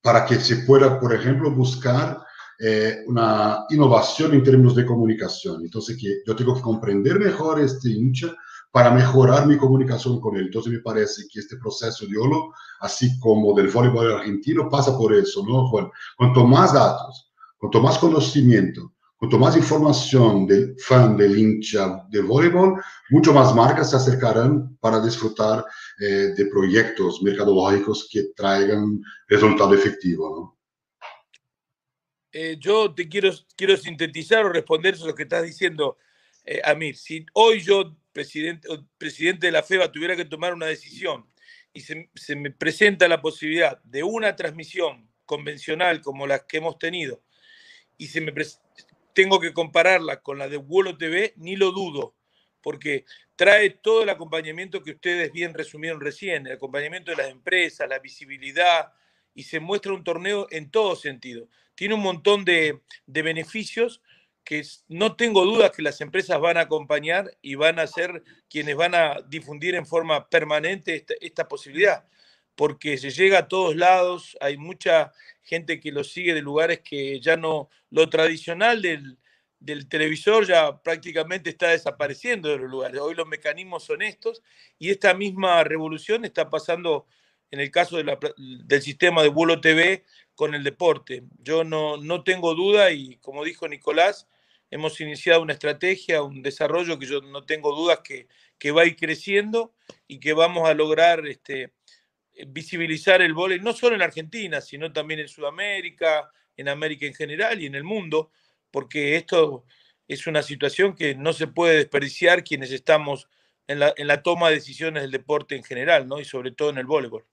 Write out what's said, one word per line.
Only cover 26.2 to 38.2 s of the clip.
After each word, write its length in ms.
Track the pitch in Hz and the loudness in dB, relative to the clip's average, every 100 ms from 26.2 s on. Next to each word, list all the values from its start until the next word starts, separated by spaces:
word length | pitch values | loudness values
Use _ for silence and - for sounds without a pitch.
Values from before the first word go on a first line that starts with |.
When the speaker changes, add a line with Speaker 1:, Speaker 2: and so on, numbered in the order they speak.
| 98 98 | 0 0
Speaker 1:
de 100 | 101 | 0
proyectos 720 | 98 95 104 117 - 92 82 | 2 4 4 2 0 -4 0
mercadológicos 840 | 98 98 101 95 95 101 104 104 - | -2 2 4 4 4 2 0 -4 -4
que 140 | 107 98 - | -6 -6 -4
traigan 680 | 98 98 101 104 104 104 - - _ | 0 2 2 2 0 -2 -8 -20 _
resultado 460 | 104 107 101 98 | 4 4 4 6
efectivo, 560 | 98 101 - 90 85 101 | 6 4 0 -4 -4 -6
¿no? 280 | 82 85 _ _ _ _ _ - - _ _ _ _ _ _ _ _ _ _ _ 156 | -8 -14 _ _ _ _ _ -20 -20 _ _ _ _ _ _ _ _ _ _ _ -12
Speaker 2:
Eh, 220 | 160 156 | -10 -6
yo 320 | 170 214 208 | 0 2 0
te 160 | 151 165 | -2 -6
quiero, 220 | 190 190 170 _ - | 0 0 -2 _ -4
quiero 220 | 185 190 | 2 2
sintetizar 640 | 175 156 160 160 156 226 | 0 -6 -6 -6 2 2
o 80 | 208 | 4
responder 440 | 170 - 160 185 175 | -2 0 0 0 -2
a 60 | 160 | -10
lo 80 | |
que 80 | 147 | -10
estás 220 | 147 170 | -6 -4
diciendo, 540 | 165 - 180 156 143 - _ _ _ _ | -4 -4 -4 -2 -4 -6 _ _ _ _
eh, 160 | - - - | -12 -6 -2
Amir. 320 | 151 156 - | -2 -4 -12
Si 260 | - 160 160 | -14 -14 -6
hoy 280 | 202 226 220 | 4 4 4
yo, 340 | 170 196 175 151 _ | 2 0 0 -10 _
presidente, 560 | - | -14